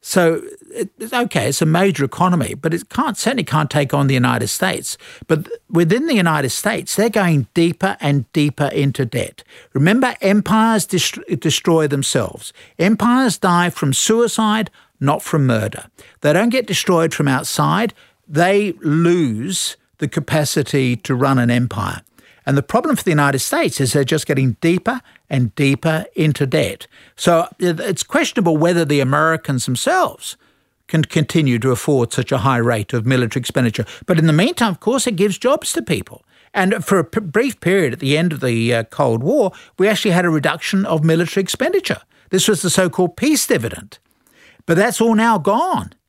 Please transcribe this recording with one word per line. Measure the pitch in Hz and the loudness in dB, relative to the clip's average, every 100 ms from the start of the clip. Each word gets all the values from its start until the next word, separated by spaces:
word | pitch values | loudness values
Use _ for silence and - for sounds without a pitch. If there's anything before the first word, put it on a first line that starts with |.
So | - 190 170 165 - - - | -2 2 2 0 -6 -20 -16
it, | - - _ | -10 -10 _
it's | 220 | -6
okay, | 247 240 156 113 | -4 -2 -2 -2
it's | 139 | 0
a | 160 | 0
major | 160 196 151 | 2 2 0
economy, | 139 - 185 175 110 | -4 0 0 2 -2
but | - 160 | -4 -4
it | 165 - | -4 -6
can't, | - 294 202 | -4 -4 -2
certainly | - 262 | -2 -2
can't | 165 151 151 | -2 0 0
take | 151 139 | 0 0
on | 147 139 | 0 2
the | |
United | 131 123 120 - | 2 2 0 -4
States. | - 185 - - - - - - | -2 -2 -4 -8 -12 -16 -20 -4
But | 160 - 466 _ | -2 -2 -14 _
within | - 170 226 320 | 0 2 2 2
the | |
United | 240 175 151 135 | 2 2 0 -2
States, | - 214 220 185 | -4 -4 -4 -6
they're | - 220 | -2 0
going | 214 185 151 117 | 2 2 2 0
deeper | - 170 160 190 202 | 0 0 0 -4 -2
and | 143 143 117 | 0 -2 0
deeper | - 147 - 143 | 0 0 0 -2
into | - 139 - | 0 -2 -2
debt. | 127 123 90 - - - - | -4 -4 -6 -10 -20 -20 -8
Remember, | - 156 226 254 - | 0 2 4 0 0
empires | 196 208 196 220 226 220 - | 2 2 2 2 4 2 0
dest-, | 180 - - - 160 | -2 -2 -8 -6 -2
destroy | 165 131 - 165 151 | -2 0 2 2 2
themselves. | 139 131 135 95 - - - - - | -2 -2 -2 -4 -8 -18 -20 -20 -2
Empires | 180 220 220 247 262 - | 0 2 2 4 2 0
die | 190 175 175 | 2 2 2
from | - 147 | 0 -2
suicide, | 131 - 226 233 - 214 220 202 _ _ _ | 0 2 2 2 0 0 0 -4 _ _ _
not | 139 151 | -2 -2
from | - 156 | -2 0
murder. | 131 113 104 - - _ - _ | 2 0 -2 -8 -18 _ -20 _
They | 147 | 2
don't | 160 233 | 2 2
get | 262 - | 0 -2
destroyed | 180 - 175 165 | -4 0 2 2
from | - 147 | 0 0
outside. | 131 151 - 147 165 226 - _ _ _ | 0 -2 -2 0 0 -2 -6 _ _ _
They | 147 175 202 208 165 | 0 2 2 0 -4
lose | 156 151 170 175 147 107 143 185 - - _ _ | -2 2 2 2 0 -2 -4 -4 -6 -10 _ _
the | 147 | -6
capacity | - 143 156 147 - 139 143 131 123 | -4 -2 -2 0 -2 0 0 0 -2
to | - 127 | -2 0
run | 135 131 | 2 2
an | 120 | 2
empire. | 120 123 101 98 87 _ _ _ _ - | 2 0 -4 -6 -8 _ _ _ _ -2
And | 139 | -2
the | |
problem | 131 226 311 | 0 -2 0
for | 254 | -2
the | - | 0
United | 151 143 135 | 2 2 0
States | - 294 262 - | -2 0 -2 0
is | 131 | 0
they're | 143 | 0
just | 135 156 | 0 -2
getting | - 139 135 107 | 0 0 0 0
deeper | 165 180 - 254 _ _ _ | 0 0 -2 -6 _ _ _
and | 135 120 - | -2 -2 0
deeper | 143 139 165 160 - | 0 2 0 -2 -4
into | - 156 143 139 | -2 0 0 0
debt. | 156 123 98 - _ - - | 0 -2 -6 -16 _ -20 -2
So | 185 170 175 _ | 2 2 0 _
it, | 175 165 | -2 -2
it's | 175 185 | -4 -6
questionable | - 294 - - 175 156 | -2 -2 0 0 2 2
whether | 170 175 | 2 2
the | 156 143 | 2 0
Americans | 127 143 160 160 - 131 | 2 2 2 0 -2 -4
themselves | - 127 - 370 339 - - - _ _ _ _ - | -2 -2 0 0 0 -4 -16 -18 _ _ _ _ -4
can | 160 | -2
continue | 156 170 147 175 143 120 | 0 0 0 2 2 2
to | 127 | 0
afford | 123 - 143 117 | -2 0 0 0
such | - 123 | -2 -2
a | 131 | 0
high | 127 123 | 0 0
rate | 117 117 101 | 0 -2 -2
of | 120 | -4
military | 113 131 120 139 | 0 0 0 -4
expenditure. | 110 - 123 107 113 - - | -4 0 0 -2 -8 -10 -2
But | 175 | 2
in | 160 | 4
the | |
meantime, | 151 233 349 226 | 2 2 0 -2
of | 170 | 0
course, | - 254 - | -2 0 -2
it | 180 | 0
gives | 208 185 | 0 0
jobs | 247 302 - | -2 -2 -2
to | - | -6
people. | 220 127 - - _ _ _ | -4 -6 -6 -18 _ _ _
And | - 185 196 | -2 0 -2
for | - 196 | 0 0
a | |
p-, | 156 - | 2 -4
brief | 196 208 269 - | -2 -2 -2 -2
period | 170 196 151 | 0 2 0
at | 113 | -2
the | 135 147 | -2 0
end | 175 | 0
of | 147 | 0
the, | 131 117 117 | -2 0 0
uh, | 117 | 0
Cold | 110 - 139 117 | -4 -2 0 0
War, | 139 285 196 - - - | 0 2 0 -2 -20 0
we | 196 | 0
actually | 196 214 | 2 2
had | 175 | 2
a | 175 | 2
reduction | 156 143 160 - 196 190 | 0 0 -4 -2 -2 0
of | 160 | 0
military | 160 160 170 - | 2 2 0 -2
expenditure. | 196 - 277 381 - - _ _ _ | -4 -4 -2 -2 -2 -8 _ _ _
This | 190 - | 0 2
was | 202 | 0
the | 185 | 0
so-called | - 185 - 180 - | 0 0 0 -2 0
peace | 277 302 | 0 0
dividend. | - 208 113 - 98 - _ _ _ _ - _ - | 0 -2 -2 -10 -16 -20 _ _ _ _ -20 _ -2
But | 165 | 2
that's | 220 - | 2 2
all | 233 220 | 2 4
now | 226 214 | 4 2
gone. | 151 214 359 311 92 - | 2 0 0 -2 -6 -16